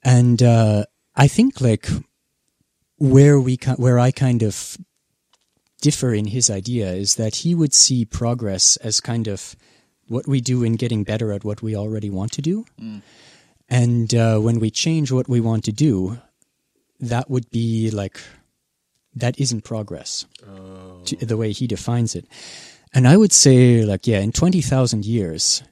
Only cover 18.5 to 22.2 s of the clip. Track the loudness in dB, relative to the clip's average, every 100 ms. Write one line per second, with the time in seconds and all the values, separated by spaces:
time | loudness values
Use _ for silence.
18.5 | _ _ _ _ _ _ -4 -4 -2 -4
19.5 | -4 -6 -8 -8 -12 -12 -12 -14 -20 -20
20.5 | -20 -20 -20 -20 -14 -10 -8 -4 -2 -2
21.5 | -4 -6 -6 -4 -2 -2 -4